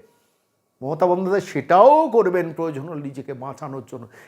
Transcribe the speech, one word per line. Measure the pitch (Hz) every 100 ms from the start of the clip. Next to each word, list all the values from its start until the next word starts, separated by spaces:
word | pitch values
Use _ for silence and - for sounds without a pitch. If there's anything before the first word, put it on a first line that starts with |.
| _ _ _ _ _ _ _ _
মমতা | 131 156 180
বন্দ্যোপাধ্যায় | 180 185 196
সেটাও | 196 147 - 175 247 302 311
করবেন | 226 185 180 165
প্রয়োজন | 156 165 139
হলে | 156 151
নিজেকে | 143 131 135
বাঁচানোর | 131 131 135 147 135 113
জন্য। | 127 113 -